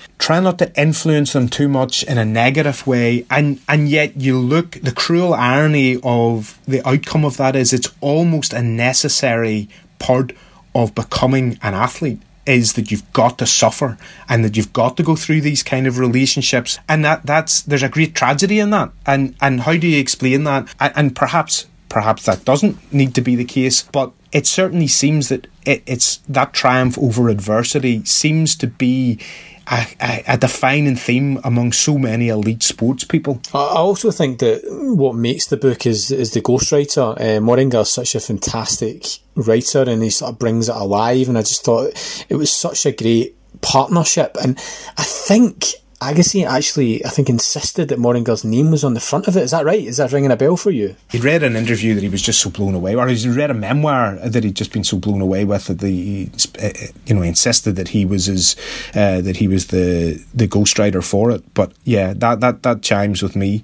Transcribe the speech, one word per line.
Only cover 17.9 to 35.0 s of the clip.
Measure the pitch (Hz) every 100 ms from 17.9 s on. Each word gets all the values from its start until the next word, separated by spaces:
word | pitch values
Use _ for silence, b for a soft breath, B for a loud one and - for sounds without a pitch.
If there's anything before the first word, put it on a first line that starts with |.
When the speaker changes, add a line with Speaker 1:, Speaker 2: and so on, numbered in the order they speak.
| 151 156 -
Speaker 1:
tragedy | 127 143 190 214
in | 208
that. | 208 127 - -
And, | 139 131 -
and | 139 123
how | 147 170
do | 170
you | 147
explain | 131 - 131 135 151
that? | 135 123 -
And, | 139 147
and | 143 -
perhaps, | 135 170 - - - _ -
perhaps | 110 110 107 -
that | 92
doesn't | - 131 208 - -
need | 143 135
to | 123
be | 120 123
the | 123
case, | 135 131 -
but | - 143 127 - _
it | 147 -
certainly | - 185 170 143
seems | - 139 151 127
that | 131 - - 143
it, | 135 -
it's, | 123 - - -
that | 131 131
triumph | - 127 127 127 -
over | 127 110 120
adversity | 101 101 110 120 147 127 110 -
seems | - 151 156 156 -
to | 127
be | - 127 131 123 110 B B B B -
a, | 120 117 -
a, | 120 117 -
a | 123
defining | - - 131 147 147 120
theme | - 127 143 135
among | 135 120 120
so | - - 143
many | 123 117 117
elite | 110 110 117
sports | - - 117 131
people. | - 160 147 123 -
Speaker 2:
I, | 139
I | 143 165
also | 180 190 220
think | - 139 123
that | 120 110 - - 277
what | 190